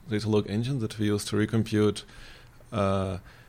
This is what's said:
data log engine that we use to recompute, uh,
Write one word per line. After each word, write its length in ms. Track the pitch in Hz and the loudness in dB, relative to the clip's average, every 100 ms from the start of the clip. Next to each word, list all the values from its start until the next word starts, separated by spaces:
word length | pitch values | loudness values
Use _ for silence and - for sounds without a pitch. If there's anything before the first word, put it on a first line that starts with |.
| - | -4
data 220 | 107 107 | -2 2
log 180 | 107 104 | 2 2
engine 320 | 101 120 139 | -2 -2 -2
that 200 | 110 - | -4 -2
we 80 | 104 | 0
use 180 | 104 - | 0 0
to 100 | 104 | 0
recompute, 680 | 107 113 107 107 104 101 - - - - - - - | 2 2 2 4 4 2 -6 -18 -20 -20 -20 -20 -8
uh, 460 | 110 98 98 95 95 - - | -2 0 2 -2 -4 -10 -20